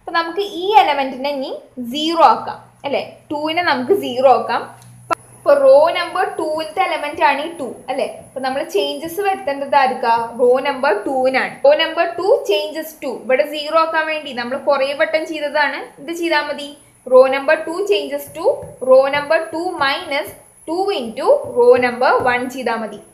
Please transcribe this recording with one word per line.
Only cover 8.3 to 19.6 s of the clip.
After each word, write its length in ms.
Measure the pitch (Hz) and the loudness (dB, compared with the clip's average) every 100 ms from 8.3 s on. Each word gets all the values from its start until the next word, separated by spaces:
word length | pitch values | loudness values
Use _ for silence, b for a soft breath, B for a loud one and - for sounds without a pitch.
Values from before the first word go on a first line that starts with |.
| 269 | -8
നമ്മൾ 180 | 254 269 330 | -6 -4 -4
ചേഞ്ചസ് 460 | - 285 285 320 330 403 | -2 -2 -4 -8 -4 -2
വരുത്തേണ്ടത് 500 | 381 294 277 277 277 | -2 -4 -6 2 2
ആർക്കാ? 320 | 262 254 233 233 233 233 | 2 0 0 0 -2 0
റോ 80 | 247 254 285 | 2 4 0
നമ്പർ 260 | 269 269 415 | 0 0 0
ടൂവിനാണ്. 480 | 330 262 254 262 196 160 | -2 0 0 0 -2 2
റോ 60 | 269 302 | 4 4
നമ്പർ 240 | 320 330 339 339 | 2 0 -2 -2
ടു 80 | 370 480 - | 2 2 2
changes 400 | 302 302 302 311 - | -2 -2 -8 -10 -10
to, 80 | 285 214 214 | -10 -8 -2
ഇവിടെ 180 | 254 294 | 0 0
സീറോ 260 | 302 294 320 | -2 0 0
ആക്കാൻ 220 | 320 320 311 | 2 0 -2
വേണ്ടി 200 | 311 294 247 | -4 -6 -8
നമ്മൾ 160 | 240 277 294 | -6 -4 0
കുറേ 220 | 277 269 285 | 0 0 0
വട്ടം 220 | 311 311 320 | -2 -2 -4
ചെയ്തതാണ്. 480 | 311 294 294 285 285 - - | -6 -4 0 0 -2 -12 -16
ഇത് 100 | 277 339 | -12 -6
ചെയ്താ 200 | 339 302 294 | 0 0 -2
മതി. 200 | 277 285 294 b b - | -8 -10 -16 b b 4
റോ 80 | 254 262 | 6 6
നമ്പർ 220 | 269 277 320 330 | 2 0 0 0
ടു 80 | 339 392 | -6 0
changes 340 | 403 285 285 - 311 | 0 -2 -8 -8 -4
to 80 | 381 - - - 254 | -2 -2 -6 -10 4
row 140 | 262 269 | 6 6
number 240 | 294 285 330 320 | 0 0 -2 -2
two 140 | 320 | -6